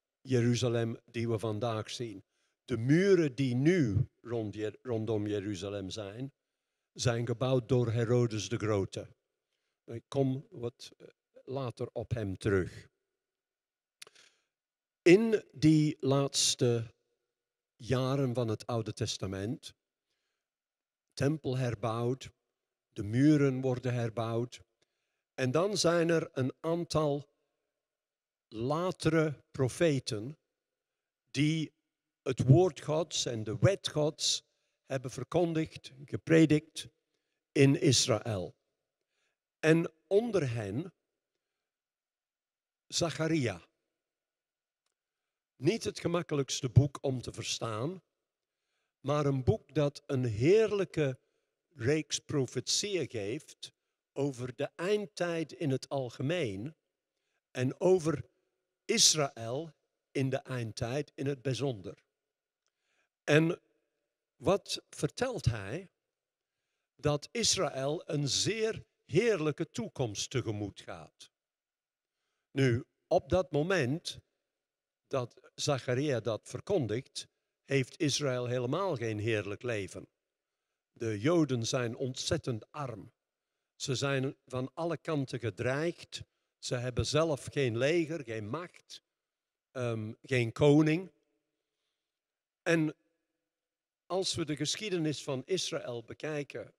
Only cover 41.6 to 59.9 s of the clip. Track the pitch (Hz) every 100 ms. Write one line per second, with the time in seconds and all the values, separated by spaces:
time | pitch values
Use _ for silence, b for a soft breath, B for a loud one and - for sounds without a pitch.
41.6 | _ _ _ _ _ _ _ _ _ _
42.6 | _ _ - - 170 - 160 160 117 87
43.6 | - _ _ _ _ _ _ _ _ _
44.6 | _ _ _ _ _ _ _ _ _ -
45.6 | 135 226 208 - 170 175 160 147 135 -
46.6 | 127 - 143 - 143 127 - - - -
47.6 | 117 107 139 185 _ _ _ _ _ _
48.6 | _ _ _ _ 127 147 143 135 127 220
49.6 | _ 156 143 - - 131 123 104 135 214
50.6 | 214 202 180 - 139 127 _ _ _ _
51.6 | _ 131 117 156 151 - - 147 123 127
52.6 | - - 208 185 127 113 101 147 - -
53.6 | - _ _ _ _ - 143 123 127 -
54.6 | 143 - 175 208 202 - 175 165 151 -
55.6 | 160 131 - 143 123 - 131 180 127 95
56.6 | 131 - _ _ _ _ _ _ _ 131
57.6 | 127 - 185 185 151 143 - _ _ _
58.6 | _ _ - 220 - 156 143 - 113 135
59.6 | 165 - _